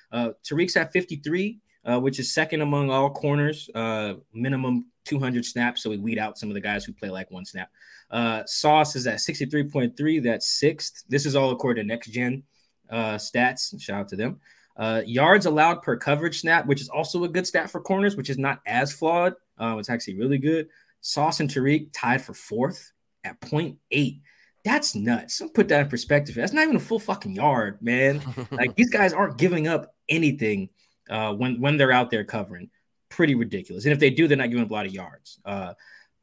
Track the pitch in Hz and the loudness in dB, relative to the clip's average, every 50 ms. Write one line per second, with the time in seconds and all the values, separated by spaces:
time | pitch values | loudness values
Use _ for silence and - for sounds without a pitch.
0 | _ _ 113 120 120 117 - - _ - 147 156 180 180 - 180 165 156 - 180 | _ _ -6 -4 -4 -4 -6 -10 _ -4 0 0 0 2 2 0 0 2 0 -2
1 | 175 - 160 143 - 151 165 185 196 214 233 - _ _ _ _ _ 117 120 123 | -2 -2 -10 -10 -6 -4 -2 -2 -2 -4 -6 -10 _ _ _ _ _ -2 0 2
2 | 127 135 139 139 123 - - 160 156 - 165 156 151 147 143 143 143 135 131 135 | 2 0 -2 -2 -4 -2 0 0 0 0 0 -2 0 0 0 0 0 2 2 2
3 | 139 139 139 - - 143 143 147 147 151 151 147 - - - 113 113 113 110 110 | 2 0 0 -2 -2 0 2 2 2 0 -2 -6 -12 -10 -8 -6 -4 -2 -2 -2
4 | 107 104 98 95 - _ _ 113 123 135 139 131 131 127 123 120 120 - _ _ | -4 -4 -6 -10 -14 _ _ -4 -2 -2 -2 -2 0 0 0 0 -2 -4 _ _
5 | _ - 151 139 135 127 123 120 120 - - 120 120 123 123 - - 110 107 101 | _ -4 -2 -2 0 0 0 -2 -2 -4 -2 -2 -2 -2 -2 -2 -6 -4 -6 -4
6 | 101 113 113 107 107 107 104 - - 104 101 101 95 104 101 101 101 110 101 - | -4 -4 -2 -2 -4 -6 -6 -8 -8 -6 -6 -6 -4 -4 -4 -4 -6 -8 -12 -10
7 | 107 98 92 95 92 - 92 92 95 - - 92 92 - _ _ - - - - | -10 -8 -8 -8 -10 -12 -14 -14 -14 -12 -12 -12 -12 -12 _ _ -20 -20 -20 -20
8 | _ _ - 117 120 113 113 110 104 - - - - 151 151 156 151 151 - 135 | _ _ -4 -2 0 0 -2 -2 -6 -6 -6 0 4 6 6 6 4 2 -2 -4
9 | 123 123 107 107 - - 151 - 143 139 151 147 143 147 - 143 123 117 - - | -2 -2 -2 -2 -4 -6 -4 -4 -4 -2 0 -2 -2 0 0 0 0 0 -2 -2
10 | 147 156 160 156 120 120 113 - - - - - - 156 165 151 - - - - | 0 0 0 2 2 0 0 0 -2 -4 -2 2 2 2 2 0 -8 -10 -10 -14
11 | - - 135 139 143 151 135 139 135 131 127 123 - 127 120 113 104 104 113 117 | -8 -2 -2 0 0 2 2 2 2 2 0 0 0 0 0 0 -2 -4 -4 -6
12 | - 117 107 123 123 123 131 139 - _ _ _ _ _ _ _ _ _ 113 117 | -8 -8 -6 -4 -2 -2 -4 -6 -8 _ _ _ _ _ _ _ _ _ -6 -4
13 | 113 110 107 107 - - - 120 123 127 127 - - - - - - - 101 101 | -2 -2 -4 -6 -8 -4 0 2 2 2 2 0 -6 -8 -8 -12 -10 -6 -6 -6
14 | 101 - 98 95 110 139 190 - _ _ _ _ _ _ _ - 107 110 113 113 | -6 -6 -6 -6 -4 -6 -6 -8 _ _ _ _ _ _ _ -6 -4 -2 0 -2
15 | - 110 117 127 147 165 196 208 170 175 151 151 156 170 170 - - 160 123 120 | -2 0 2 4 8 8 8 6 6 4 4 4 4 4 4 0 -2 -2 -4 -2
16 | - 143 147 147 165 170 - - - 160 165 160 - 143 139 139 - - - 147 | 0 0 0 0 0 -4 -4 -2 2 2 2 2 4 2 0 0 -2 -4 -4 -4
17 | 160 - - 175 175 170 160 185 180 - - 170 156 - - 175 175 - 190 190 | -4 -2 -2 -2 -2 0 -2 -2 -4 0 -2 -2 -2 -2 -8 -10 -4 -2 0 2
18 | 202 202 202 175 131 - 135 127 135 139 131 - _ 101 110 123 139 143 143 - | 2 0 0 -2 -6 -6 -4 -2 -2 -2 -4 -4 _ -2 0 0 0 0 -2 -2
19 | 160 160 170 175 175 180 175 - _ _ _ - 113 113 113 107 104 - 120 117 | 0 2 2 4 2 2 0 -4 _ _ _ -6 -4 -4 -4 -4 -4 -4 -4 -4
20 | - - 95 98 117 131 143 139 135 151 160 160 156 - _ _ _ _ _ _ | -4 -8 -6 -2 0 0 0 2 2 2 0 0 -2 -6 _ _ _ _ _ _
21 | - - - 147 147 156 151 - 156 143 - 139 127 139 147 156 147 - - - | -8 -6 -2 0 0 0 0 0 -2 -2 0 0 2 2 2 2 0 -6 -10 -4
22 | - 120 123 127 - - 98 - - - 104 113 127 170 185 - - - _ _ | 0 0 0 0 -2 -6 -12 -12 -10 -6 -2 -2 -2 -2 -2 -8 -14 -16 _ _
23 | _ _ _ _ - - - - - - 156 151 170 147 - - _ _ 123 143 | _ _ _ _ -14 -14 -14 -14 -8 -4 -2 -2 -2 -2 -8 -14 _ _ 0 0
24 | 147 120 - - _ _ _ _ _ _ _ _ _ 208 262 294 294 - - 214 | 0 0 -2 -8 _ _ _ _ _ _ _ _ _ 0 0 0 0 -2 -4 -2
25 | - 117 120 113 - - - - - 330 - - - 123 156 147 139 143 - - | 0 0 0 0 -2 -6 -8 -8 -8 0 2 2 4 4 4 2 2 2 -2 -6
26 | - - 147 147 143 147 - 117 135 196 - 311 311 320 262 170 - - 226 214 | 0 2 2 2 2 0 -4 -4 -2 0 2 2 4 4 4 2 2 0 -2 -2
27 | - - 190 196 - 101 - - 139 147 135 120 107 101 101 - 110 117 123 127 | -2 -4 -4 -4 -6 -10 -4 2 4 4 4 4 0 -2 -6 -6 -2 0 2 4
28 | 135 135 139 147 143 135 127 131 123 - 139 123 123 123 - - 247 240 - 214 | 4 4 4 2 -4 -8 -8 -8 -8 -8 -2 -2 -2 0 4 4 4 4 4 4
29 | 196 185 156 175 202 165 131 117 165 185 175 160 151 160 165 143 - - _ _ | 4 4 4 2 0 0 2 2 2 2 2 2 2 2 0 0 -2 -6 _ _
30 | _ - 151 165 165 147 139 143 113 107 104 98 95 95 _ _ _ _ _ _ | _ -2 0 2 4 2 2 2 0 0 0 -2 -4 -6 _ _ _ _ _ _
31 | _ - - 110 110 107 101 101 123 127 123 120 131 143 151 143 139 131 127 127 | _ -8 -4 -4 -2 -2 -2 -2 -2 -2 -2 0 2 2 4 6 6 6 6 4
32 | 123 120 120 107 101 - - 110 98 90 90 87 92 - _ _ _ _ _ _ | 4 4 0 -2 -2 -2 -6 -6 -6 -6 -10 -14 -16 -18 _ _ _ _ _ _
33 | _ _ - - 170 151 135 117 117 98 107 95 90 - 87 95 107 147 147 143 | _ _ 0 2 4 4 4 2 0 -2 -4 -8 -8 -10 -12 -2 0 2 4 6
34 | 147 135 127 147 165 147 143 135 127 120 120 120 117 101 107 104 101 95 95 95 | 4 4 6 4 4 4 4 2 2 0 0 -2 -2 -2 -2 -4 -4 -4 -6 -10
35 | 90 82 - - _ - - _ _ 101 101 98 92 87 87 - - - - - | -12 -14 -16 -20 _ -20 -20 _ _ -10 -8 -8 -8 -10 -12 -16 -20 -20 -20 -20
36 | _ _ _ _ | _ _ _ _